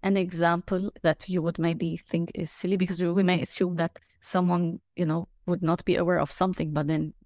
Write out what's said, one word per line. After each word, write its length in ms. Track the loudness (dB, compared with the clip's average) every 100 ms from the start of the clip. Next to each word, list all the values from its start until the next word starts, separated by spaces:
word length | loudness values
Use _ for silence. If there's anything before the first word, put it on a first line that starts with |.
an 140 | 0 2
example 720 | 0 2 2 2 -2 -4 -4 -2
that 260 | 0 0 -2
you 140 | -2
would 160 | -2 0
maybe 400 | 0 0 -2 -4
think 320 | -4 -2 -2
is 160 | -6 -8
silly? 280 | -4 -2 0
Because 240 | 0 0
we 200 | 0 2
may 200 | 4 2
assume 340 | 0 -2 -2 0
that 220 | -4 -6 _ _
someone, 580 | -4 0 2 2 0 -4 -10
you 100 | -4
know, 240 | -2 -2 -6 _
would 180 | -4 0
not 220 | 0 0
be 100 | 2
aware 260 | 2 2 2
of 120 | 0
something, 400 | 0 0 0 -2
but 140 | -2 0
then 260 | 0 -2 -8